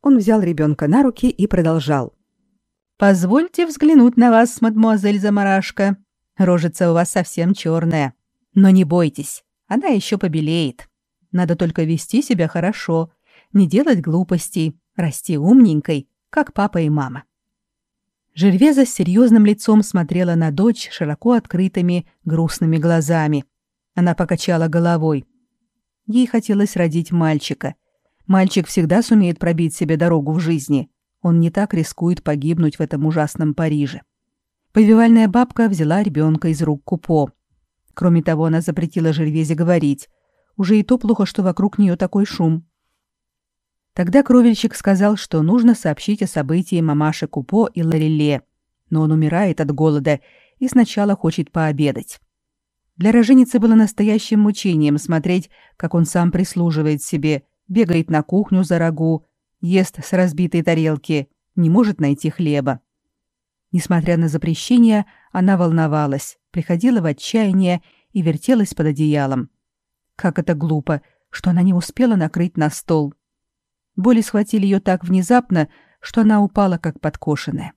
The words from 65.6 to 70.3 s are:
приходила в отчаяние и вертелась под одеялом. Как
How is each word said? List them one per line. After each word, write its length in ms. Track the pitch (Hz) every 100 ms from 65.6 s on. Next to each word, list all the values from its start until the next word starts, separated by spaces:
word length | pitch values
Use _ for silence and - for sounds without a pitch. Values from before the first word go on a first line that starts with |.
| 175 165 160 151 147 139 - - _
приходила 500 | 175 - 170 240 240
в 40 | 160
отчаяние 760 | 143 - 226 208 190 180 175 _ _ _
и 100 | 202
вертелась 540 | 165 160 - 254 196 -
под 120 | 156
одеялом. 640 | 143 156 147 139 131 123 _ _ _ _ _ _ -
Как 220 | 185